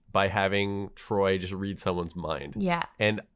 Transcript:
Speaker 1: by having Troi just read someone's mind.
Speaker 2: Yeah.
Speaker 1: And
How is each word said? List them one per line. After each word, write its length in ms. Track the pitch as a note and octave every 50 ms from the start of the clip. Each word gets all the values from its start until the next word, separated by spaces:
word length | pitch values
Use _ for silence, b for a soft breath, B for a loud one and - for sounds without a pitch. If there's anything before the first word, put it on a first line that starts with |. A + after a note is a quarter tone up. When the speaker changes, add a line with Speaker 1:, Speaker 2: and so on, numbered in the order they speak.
| _ -
Speaker 1:
by 160 | - F#2+ G2 F#2+
having 600 | F#2+ G#2+ G2 G2 G2+ G2+ G2+ G2+ G2+ G2+ G2+ F#2 -
Troi 420 | - - - A2 G2+ G2 F#2+ F#2+ F#2+
just 140 | F2+ F#2
read 260 | G2 F#2 G2 G2 G2 -
someone's 380 | - G2 F2+ F2 E2+ E2+ -
mind. 380 | F2 E2 D#2 D#2+ C#2 C#2 C#2+ C#2
Speaker 2:
Yeah. 260 | - F#3+ F#3 E3+ E3+ - - - -
Speaker 1:
And 220 | G#2+ G#2+ G#2+ G#2+ - _ _